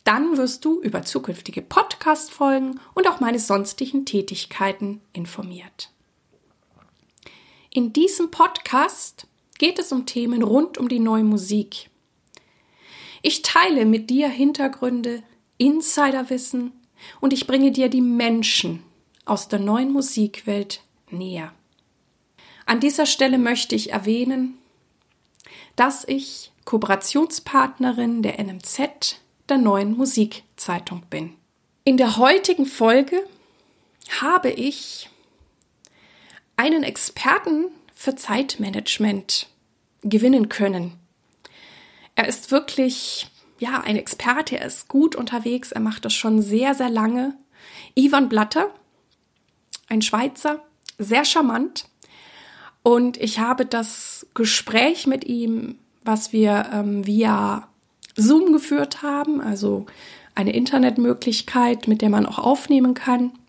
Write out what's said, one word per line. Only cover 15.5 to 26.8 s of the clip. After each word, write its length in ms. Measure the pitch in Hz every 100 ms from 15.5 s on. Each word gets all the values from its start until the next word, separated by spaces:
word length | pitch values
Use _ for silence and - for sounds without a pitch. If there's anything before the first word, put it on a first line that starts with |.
| -
Insiderwissen 1120 | 262 311 311 - 285 269 254 254 - 247 247 - _ _ - -
und 140 | 269
ich 140 | 262 -
bringe 240 | 262 269
dir 180 | 262 262
die 120 | 262
Menschen 800 | 247 240 233 226 214 - 175 165 - _ _ _ -
aus 240 | 208 -
der 100 | 208
neuen 320 | 202 226 262
Musikwelt 880 | 277 269 226 208 - - 202 202 - _ _ _
näher. 420 | 175 185 175 160 - _ _ _ _ _ _ _ _ - - -
An 140 | 233
dieser 280 | 277 294 294
Stelle 320 | - 269 254
möchte 360 | 240 233 - 220
ich 160 | 214
erwähnen, 680 | 208 196 233 247 262 254 - _ _ _ _ _ _ _ _ - - - -
dass 300 | 254 269 -
ich 440 | 277 269 - - _ -
Kooperationspartnerin 1600 | 220